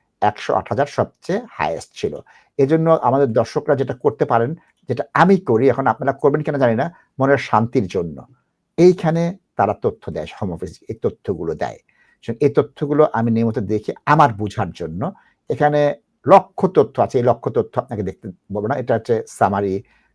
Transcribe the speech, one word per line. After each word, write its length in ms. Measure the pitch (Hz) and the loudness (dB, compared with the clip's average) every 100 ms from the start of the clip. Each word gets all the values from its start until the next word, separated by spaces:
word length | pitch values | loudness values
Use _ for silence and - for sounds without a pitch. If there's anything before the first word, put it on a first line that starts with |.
| _ _ | _ _
একশো 320 | 104 - - | -4 -2 -4
আট 160 | 101 - | -4 -2
হাজার 160 | 110 147 | -4 -2
সবচেয়ে 560 | - - _ - 202 240 | -2 -4 _ -6 -6 -8
হায়েস্ট 400 | - 78 82 - | -6 -6 -6 -12
ছিল। 260 | - 80 73 - _ _ - | -8 -8 -8 -16 _ _ -2
এজন্য 320 | 135 160 160 | 0 2 4
আমাদের 440 | 160 120 135 135 | 2 2 2 2
দর্শকরা 420 | 117 110 156 151 139 | 0 -2 -4 -2 -2
যেটা 180 | 131 | -2
করতে 320 | 123 143 - 151 | -4 -4 2 2
পারেন, 300 | 117 123 165 _ _ - | 2 0 -6 _ _ -8
যেটা 160 | 120 - | -8 -2
আমি 240 | 143 180 190 | 4 4 4
করি, 320 | - 110 131 | 4 2 2
এখন 180 | 117 131 | 2 0
আপনারা 240 | - 131 | 0 -2
করবেন 300 | 135 143 151 | 0 0 0
কিনা 160 | 156 143 | -2 0
জানি 180 | 123 113 | 0 0
না, 180 | 165 - _ - | -4 -8 _ -2
মনের 180 | 135 139 | 0 0
শান্তির 500 | - 110 117 131 92 | 2 0 2 -2 -2
জন্য 400 | 92 85 67 - _ _ _ _ - | -4 -6 -10 -20 _ _ _ _ 4
এইখানে 600 | 180 180 160 165 170 196 _ - | 4 4 0 -2 -4 -6 _ -2
তারা 180 | 104 - | -2 0
তথ্য 300 | 110 - - | -4 -4 -10
দেয়, 160 | 80 76 - | -10 -10 -8
হোম 120 | 95 | -8
অফিস 260 | 85 82 - - | -8 -12 -12 -14
এই 60 | 113 | -6
তথ্যগুলো 520 | 107 - - 85 82 76 | -6 -6 -8 -6 -6 -6
দেয়। 220 | 57 53 _ _ _ _ | -8 -10 _ _ _ _
সুতরাং 260 | - 226 143 | -12 -2 0
এই 60 | |
তথ্যগুলো 540 | 147 - - 143 147 151 | 0 -2 -6 -2 2 2
আমি 180 | 113 117 | 2 0
নিয়মিত 280 | 113 117 113 | 0 0 -2
দেখি 320 | 98 107 - - - | -4 -4 -4 -6 0
আমার 280 | 156 139 | 4 4
বুঝার 380 | 101 104 - 90 | 2 -6 -4 -6
জন্য। 420 | - 82 85 160 - _ _ - | -6 -10 -6 -8 -10 _ _ -8
এখানে 460 | 131 147 147 147 - _ _ - | 0 2 2 2 -2 _ _ 6
লক্ষ 380 | 190 185 - 180 | 6 6 -2 2
তথ্য 340 | 156 143 - | 2 2 0
আছে, 160 | 104 127 | 0 2
এই 60 | |
লক্ষ 260 | 120 - 120 | 0 0 -2
তথ্য 300 | 117 - 127 | -2 -2 -4
আপনাকে 240 | 127 107 | -6 -6
দেখতে 240 | 95 - 98 - - | -8 -10 -16 -18 -10
বলবো 140 | 104 107 | -6 -4
না। 80 | 127 | -4
এটা 200 | 120 113 | -2 -4
হচ্ছে 280 | 120 110 - | -2 -4 -4
সামারি, 560 | - 98 101 101 98 - _ _ | -2 -2 0 -2 -4 -8 _ _